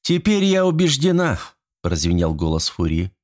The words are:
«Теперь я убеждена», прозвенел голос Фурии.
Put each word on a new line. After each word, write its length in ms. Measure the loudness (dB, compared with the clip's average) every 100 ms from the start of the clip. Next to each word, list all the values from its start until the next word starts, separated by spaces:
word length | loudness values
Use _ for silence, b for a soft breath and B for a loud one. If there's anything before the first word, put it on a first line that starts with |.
«Теперь 440 | 0 -2 2 2
я 200 | 2 2
убеждена», 720 | 2 2 2 2 2 2 0 -2 -8 _ _ _
прозвенел 520 | -4 -2 0 0 0
голос 360 | 0 -2 -2 -4
Фурии. 420 | -4 -2 -2 -4 _